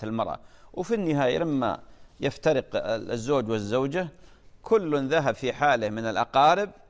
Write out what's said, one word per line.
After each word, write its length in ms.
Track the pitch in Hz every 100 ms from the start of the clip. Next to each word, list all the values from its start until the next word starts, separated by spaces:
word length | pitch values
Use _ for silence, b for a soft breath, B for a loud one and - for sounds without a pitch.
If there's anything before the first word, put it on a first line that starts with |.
المرأة، 380 | 110 113 92 - b b b
وفي 220 | - 180
النهاية 440 | 226 170 143 127 -
لما 420 | 170 135 113 73 - b b b
يفترق 460 | 139 - 156 135 - 107 104
الزوج 640 | 113 - 117 117 143 110
والزوجة 580 | 110 101 123 139 170 170 - b b b b
كل 460 | - 226 165 147 135
ذهب 260 | 160 135
في 180 | 107 127
حاله 360 | 117 143 123 107
من 160 | 107
الأقارب، 640 | 113 101 117 135 151 185 202 - -